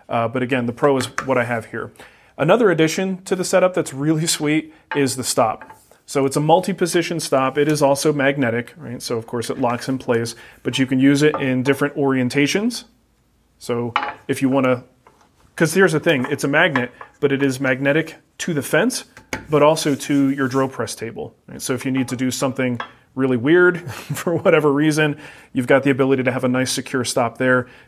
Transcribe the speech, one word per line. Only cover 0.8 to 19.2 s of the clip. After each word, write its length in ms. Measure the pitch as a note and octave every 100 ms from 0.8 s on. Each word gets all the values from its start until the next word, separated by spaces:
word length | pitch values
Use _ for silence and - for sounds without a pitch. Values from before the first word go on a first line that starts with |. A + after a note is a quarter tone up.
| D3 C3+
is 80 | A#2+ - C3
what 120 | B2
I 60 |
have 220 | A#2+ A#2 A2
here. 240 | A2+ - - - _ _ -
Another 320 | D3+ A3 G#3+
addition 500 | D#3+ D#3+ D#3+ F#3+ F#3
to 120 | - F#3
the 100 | E3+
setup 280 | F#3+ F#3 F3+
that's 180 | D#3
really 340 | C3+ D3+ D#3 E3
sweet 460 | - D3 D#3 D#3 - - C#3+
is 200 | C3+ B2
the 80 |
stop. 480 | A#2 - A2+ - - - _ _ -
So 180 | C#3+ C3+
it's 80 | D3
a 60 |
multi-position 800 | D3+ F3 F#3+ F#3 F3 F3+ E3 E3
stop. 360 | - C3+ C3 C#3
It 100 | D3
is 140 | D3+
also 300 | C#3 C#3 D#3
magnetic, 600 | D3 C#3 C#3+ A#2+ A#2 A#2+ -
right? 240 | C3 B2
So 160 | - A#2
of 80 | A2
course 240 | A#2+ A2+
it 80 | -
locks 300 | B2 A#2+ -
in 80 | C3
place, 380 | - A#2 A#2 - - -
but 160 | - B2+
you 80 | B2+
can 140 | C3
use 240 | C#3 C#3+
it 100 | D3+ D3+
in 240 | C#3 B2+
different 320 | B2+ C#3 C#3+ D#3
orientations. 880 | C#3 C3 B2 C#3+ C#3+ F#3+ A#3 A#3 - _ _ _ _ _ _ _
So 360 | - A#2+ A#2+ A2+ - - -
if 140 | C3
you 80 | C3+
wanna, 340 | C3+ C3 B2+ - _ _ _ _ _ _ -
'cause 180 | D#3+
here's 200 | F#3 F#3+
the 60 | D#3
thing, 280 | E3+ C#3+ B2+
it's 140 | D3
a 40 | C#3
magnet, 440 | D3 F3+ C3+ B2 - - -
but 120 | C#3
it 100 | C3+
is 180 | C#3 B2+
magnetic 560 | C3+ C3 C#3 D3+ D#3+ - _ -
to 140 | -
the 80 | D3
fence, 440 | C3+ D#3 A#3 - - -